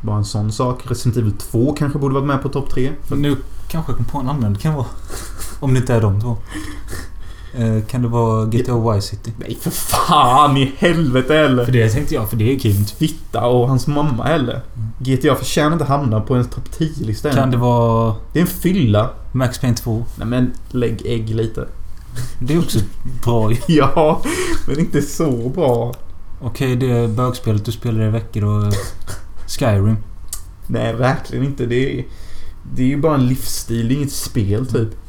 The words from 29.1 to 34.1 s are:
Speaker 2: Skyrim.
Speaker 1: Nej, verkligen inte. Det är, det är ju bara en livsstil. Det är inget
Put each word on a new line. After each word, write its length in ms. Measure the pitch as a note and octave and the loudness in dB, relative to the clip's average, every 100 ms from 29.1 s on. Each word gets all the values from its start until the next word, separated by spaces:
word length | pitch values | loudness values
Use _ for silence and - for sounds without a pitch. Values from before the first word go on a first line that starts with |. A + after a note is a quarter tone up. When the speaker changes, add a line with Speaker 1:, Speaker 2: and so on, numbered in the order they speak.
| - - - - | -6 -6 -6 -4
Speaker 2:
Skyrim. 500 | - B2 G2+ G2+ A2 - - - - - - - | 0 2 4 2 0 -4 -10 -10 -8 -10 -12 -6
Speaker 1:
Nej, 280 | A#2 A#2 | -4 -2
verkligen 500 | A2+ B2+ D#3 - B2 | 0 0 0 -4 -4
inte. 220 | C3+ C3 A#2 | -4 -2 -2
Det 320 | A#2+ C#3 - | 0 0 -4
är, 60 | - - - - - - - | -8 -10 -6 -4 -4 -8 -6
det 80 | - | 0
är 40 | B2+ | 2
ju 140 | C#3+ | 2
bara 140 | D#3 | 2
en 120 | C#3+ B2 | 4 2
livsstil. 600 | B2+ - - - A2+ A#2 | 2 -2 -4 -4 -2 0
Det 60 | |
är 20 | C3+ | 0
inget 160 | C#3+ | -2